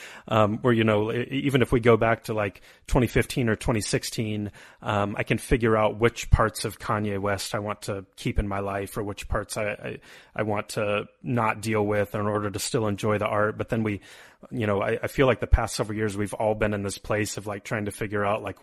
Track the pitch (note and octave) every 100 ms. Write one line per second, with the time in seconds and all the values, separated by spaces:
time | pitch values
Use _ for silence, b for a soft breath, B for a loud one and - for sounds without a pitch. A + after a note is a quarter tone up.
0 | B B - A2 G#2 A2+ B2+ A2+ A2+ G#2
1 | G#2+ A#2+ - C3+ C#3+ C3 A2+ C3 A#2 A2
2 | A2+ A2+ - G#2+ G2+ - b b - C3+
3 | A2+ C3 - C#3 A#2 G#2+ - A2 - C3+
4 | - - A2 G#2 G#2 B B B - G#2
5 | G2+ A2 - A#2 - B2+ A2+ A2 G#2+ G#2+
6 | A#2 - - - A2 - A2+ - - G#2+
7 | G#2 G2 G2+ F#2+ - A2 G#2 G2+ - G2
8 | F#2 - B2+ - G2+ G2 G2 G2+ G2 A#2+
9 | G2+ G2 - - F#2+ A#2 G#2 - B2 -
10 | B B B - G#2+ G#2 - A#2 G#2 G#2
11 | - _ - A#2+ A2 A2 A2 G#2+ G#2 G#2
12 | G2 G#2+ G#2 G#2 G#2 G2 - B2+ G#2+ F#2+
13 | A2 G#2 G#2+ G#2+ G#2+ A2 G#2 A2+ G#2+ G2
14 | B B B B - C3 G#2+ G2+ A#2 A2+
15 | A2+ - C3 A#2 - - A2 - G#2+ G#2+
16 | A2 G2 G2+ - G#2+ G#2+ G#2+ G2+ G2 -
17 | - G#2+ G#2 - G2+ G2+ - A2+ G2+ -
18 | G#2+ G#2 G2+ A2 G#2 -